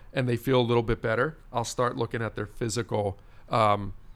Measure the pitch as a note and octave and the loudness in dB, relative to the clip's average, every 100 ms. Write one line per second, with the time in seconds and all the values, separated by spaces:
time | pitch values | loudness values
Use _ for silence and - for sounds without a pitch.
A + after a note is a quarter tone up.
0 | - - B2+ A#2+ - B2+ A#2 A#2+ A2+ A2+ | -8 -2 0 0 2 4 4 2 2 0
1 | A#2 A2 C#3+ - - A#2+ A#2 - B2 B2 | 0 2 0 -2 -8 -4 -4 0 -2 0
2 | A#2 A#2 A2 A2+ G#2 - A#2+ A#2+ A2 A2 | -4 -2 -4 -4 -8 -4 -4 -2 -2 -2
3 | G2+ F#2 - - - B2 G#2+ G2+ G#2 - | -2 -4 -14 -20 -2 2 4 2 -2 -10
4 | - | -14